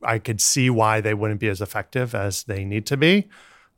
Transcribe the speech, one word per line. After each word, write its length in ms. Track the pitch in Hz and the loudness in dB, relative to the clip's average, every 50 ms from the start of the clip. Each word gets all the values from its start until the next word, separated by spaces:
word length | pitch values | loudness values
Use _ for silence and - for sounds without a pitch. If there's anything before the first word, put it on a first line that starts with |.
| - | -4
I 160 | 117 113 110 | -2 -2 -2
could 200 | - - 113 101 | -2 -4 -2 0
see 300 | - - - 139 127 127 | 0 0 2 2 2 4
why 320 | 123 110 110 107 110 110 | 4 4 4 4 4 2
they 140 | 101 107 107 | 0 0 -2
wouldn't 240 | 101 107 107 107 101 | 0 0 -2 -2 -2
be 80 | 110 | -2
as 140 | 107 98 92 | -2 -2 -2
effective 520 | 104 - - 107 98 _ - 131 123 117 113 | -6 -6 -6 -6 -6 _ -4 -4 -4 -2 -4
as 300 | 104 98 101 92 - - | -4 -4 -4 -4 -6 -6
they 200 | - 104 98 98 | -8 -8 -6 -6
need 220 | 98 101 110 107 | -4 -4 -4 -4
to 100 | - 139 | -2 0
be. 320 | 135 151 165 185 202 196 - - - - - - _ _ _ _ | 2 4 4 4 4 2 -2 -8 -20 -20 -20 -20 _ _ _ _